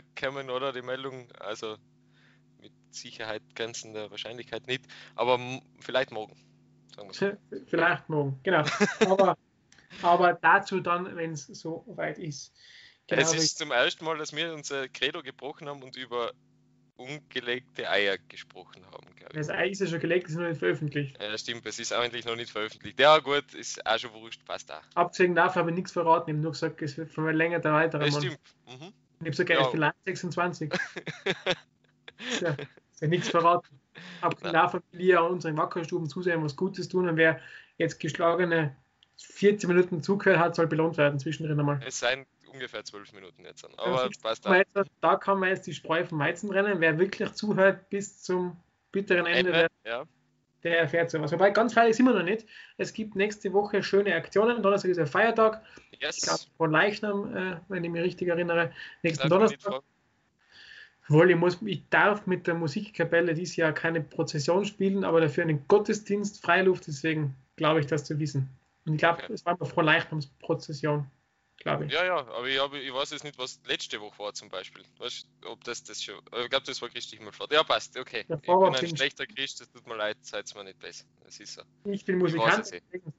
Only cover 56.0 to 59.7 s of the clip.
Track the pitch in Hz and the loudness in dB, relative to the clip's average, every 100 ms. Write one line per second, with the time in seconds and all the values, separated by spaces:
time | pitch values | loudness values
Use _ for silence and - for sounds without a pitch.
56 | 147 - 170 165 - - 160 156 208 208 | -6 -4 -2 -2 -4 -2 2 4 2 0
57 | 214 202 202 190 185 170 - 185 170 170 | -4 -4 -4 -6 -6 -8 -8 -6 -4 -2
58 | 180 175 180 170 175 170 165 - - - | -2 -2 -2 0 0 0 0 -4 -18 -4
59 | 170 147 139 185 214 147 - | -2 0 4 6 4 2 -8